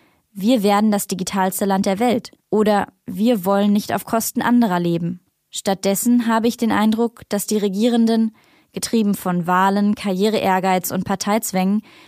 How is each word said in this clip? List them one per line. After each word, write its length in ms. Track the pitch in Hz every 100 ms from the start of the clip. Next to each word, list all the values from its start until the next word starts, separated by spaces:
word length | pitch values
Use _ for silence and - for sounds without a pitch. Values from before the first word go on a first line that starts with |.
| _ _ _
"Wir 280 | 202 196 254
werden 300 | 202 202 214
das 160 | 202 -
digitalste 560 | 180 185 202 190 -
Land 220 | 202 196 202
der 140 | 196
Welt." 320 | 247 233 - - _
Oder 400 | 208 214 208 - _ -
"Wir 400 | 180 220 233 175
wollen 260 | 196 208
nicht 220 | 208 -
auf 100 | 208
Kosten 380 | - 196 - -
anderer 400 | - 240 233 180
leben." 400 | 175 170 170 180 _ _ _
Stattdessen 800 | - - 190 196 196 240 240 233
habe 220 | 226 226
ich 80 | 233
den 160 | 226
Eindruck, 480 | 202 214 220 233 - -
dass 180 | 202 -
die 100 | 214
Regierenden, 800 | 202 190 240 233 226 226 226 - _ _ _
getrieben 420 | - - 233 208 196
von 320 | 185 180 170
Wahlen, 480 | 180 196 196 208 202
Karriereehrgeiz 960 | 202 185 208 208 190 185 190 185 180
und 120 | 190
Parteizwängen, 800 | 180 196 - 214 - 190 185 208 - -